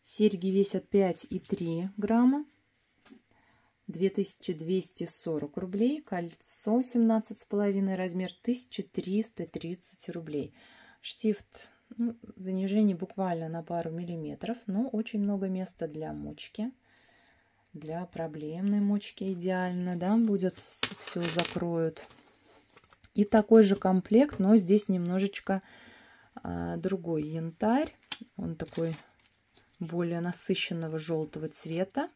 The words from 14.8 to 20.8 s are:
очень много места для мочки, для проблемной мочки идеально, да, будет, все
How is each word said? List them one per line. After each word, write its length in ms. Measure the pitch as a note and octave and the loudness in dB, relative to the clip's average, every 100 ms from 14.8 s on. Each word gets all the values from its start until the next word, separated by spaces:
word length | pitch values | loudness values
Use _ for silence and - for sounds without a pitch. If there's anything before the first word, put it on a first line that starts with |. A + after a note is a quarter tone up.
| B3+ | -2
очень 320 | G#3+ A3+ G#3+ | -2 -4 -2
много 260 | G3+ G3+ F#3+ | 0 0 -2
места 400 | F#3 F#3 - D#3+ | -4 -6 -8 -8
для 240 | D3+ D#3 | -6 -8
мочки, 580 | D3 D3 D3+ - - A3+ - _ _ _ _ _ _ _ _ _ | -8 -10 -12 -16 -8 -8 -8 _ _ _ _ _ _ _ _ _
для 320 | D#3 D#3 E3 F3+ | -16 -8 -8 -8
проблемной 760 | - E3 D3+ D3+ E3 G3 G#3 | -8 -8 -6 -8 -4 0 2
мочки 500 | G3+ G3+ - - F#3+ | 2 0 -2 -8 -6
идеально, 640 | F#3 F3+ F#3 F3+ F3+ F3+ F3+ | -2 0 0 0 -2 -2 -2
да, 220 | F3+ A3+ | 2 4
будет, 400 | A3+ G3 F3+ - | 4 4 0 -2
все 640 | - - | -16 -8